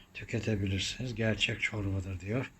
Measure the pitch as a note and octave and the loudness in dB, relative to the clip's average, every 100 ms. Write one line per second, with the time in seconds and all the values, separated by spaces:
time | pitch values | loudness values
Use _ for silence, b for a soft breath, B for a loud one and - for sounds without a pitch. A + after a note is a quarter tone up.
0 | B - - A2+ A2+ G#2 G2 G2 G2 - | B -12 -4 0 2 2 2 2 0 -2
1 | B2+ A2 A2 G2+ - G#2+ - G#2+ G2 F#2+ | -4 0 2 2 0 0 -2 0 0 0
2 | F#2+ F2+ F#2+ B2 - | -2 -4 -2 -2 -2